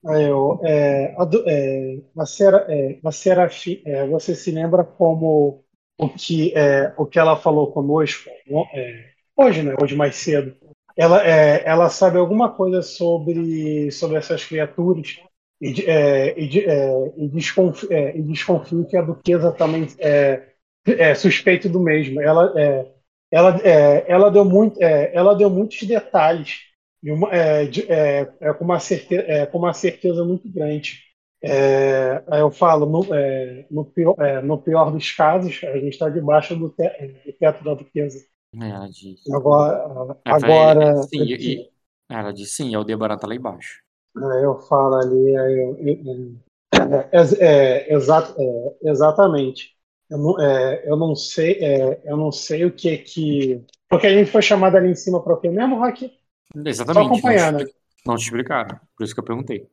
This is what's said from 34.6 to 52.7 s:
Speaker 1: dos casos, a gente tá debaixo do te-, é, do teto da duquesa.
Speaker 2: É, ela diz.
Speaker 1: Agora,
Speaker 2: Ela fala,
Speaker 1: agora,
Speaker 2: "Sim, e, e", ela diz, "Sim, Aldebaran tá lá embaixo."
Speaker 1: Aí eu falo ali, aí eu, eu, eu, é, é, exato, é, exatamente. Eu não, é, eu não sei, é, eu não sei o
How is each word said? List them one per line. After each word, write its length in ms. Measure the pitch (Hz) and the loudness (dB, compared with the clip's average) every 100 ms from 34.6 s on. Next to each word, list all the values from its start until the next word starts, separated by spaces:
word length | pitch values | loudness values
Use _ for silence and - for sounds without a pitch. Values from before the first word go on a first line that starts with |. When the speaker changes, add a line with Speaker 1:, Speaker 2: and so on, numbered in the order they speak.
| - 160 156 | 0 2 2
Speaker 1:
dos 220 | 151 - | -2 -8
casos, 480 | - 156 180 180 - 165 | 0 2 2 -4 -8 -8
a 120 | 135 | -6
gente 220 | 143 135 | -6 -6
tá 80 | 156 | -4
debaixo 480 | 156 147 151 156 170 | -4 2 0 0 -8
do 140 | 160 | -8
te-, 140 | - 165 | -4 -6
é, 220 | - 139 135 147 | -6 -18 -18 -20
do 80 | |
teto 280 | - 160 156 151 | -2 -2 -2 -8
da 80 | |
duquesa. 460 | 139 - 151 147 135 _ _ _ 113 | -8 -8 -8 -8 -10 _ _ _ -14
Speaker 2:
É, 140 | 113 | -12
ela 180 | 98 98 | -12 -14
diz. 300 | - 98 92 - | -18 -20 -18 -8
Speaker 1:
Agora, 440 | 135 139 147 147 151 151 131 127 - 123 | -2 2 4 2 -2 -8 -12 -14 -10 0
Speaker 2:
Ela 140 | 147 | 2
fala, 320 | 143 160 156 | 6 6 8
Speaker 1:
agora, 320 | 151 151 143 | 6 6 2
Speaker 2:
"Sim, 200 | 143 147 | -2 -4
e, 320 | 135 127 - 139 | -4 -4 -6 -8
e", 140 | - _ _ _ _ | -12 _ _ _ _
ela 220 | 117 104 | -10 -10
diz, 240 | 98 101 - | -12 -14 -10
"Sim, 180 | 135 | -6
Aldebaran 440 | 110 107 110 110 104 | -6 -6 -6 -6 -6
tá 100 | 104 | -10
lá 80 | 120 | -10
embaixo." 460 | 127 87 - - _ _ _ 123 | -12 -14 -20 -20 _ _ _ -10
Speaker 1:
Aí 280 | 135 127 | -4 -2
eu 140 | 139 131 | -2 -4
falo 340 | - 143 135 131 | 0 2 2 0
ali, 400 | 127 131 135 135 | 0 2 2 2
aí 160 | 131 131 | 0 -2
eu, 180 | 127 139 | -4 -6
eu, 200 | 147 156 139 | -6 -6 -8
eu, 300 | 127 123 120 _ _ _ - 139 139 - | -12 -14 -18 _ _ _ -2 0 -2 2
é, 340 | 175 156 202 175 143 135 131 147 | 4 4 4 6 6 4 0 0
é, 40 | |
exato, 400 | 151 131 160 160 160 | 0 2 2 0 -6
é, 500 | 131 117 127 - 156 | -4 -4 -10 -6 -4
exatamente. 840 | 139 151 156 196 147 131 135 - _ _ _ _ | 2 2 4 2 2 -4 -8 -20 _ _ _ _
Eu 100 | 147 | -4
não, 200 | 147 185 | -2 0
é, 440 | 143 135 131 143 147 | 2 2 0 -4 -4
eu 100 | 151 | -2
não 200 | 165 151 | -2 -4
sei, 380 | - - 160 196 | -6 -4 -2 0
é, 420 | 151 139 131 143 147 | 0 0 0 -4 -8
eu 100 | 147 | -6
não 160 | 156 | -6
sei 320 | 143 - 156 | -8 -8 -4
o 80 | 175 | -4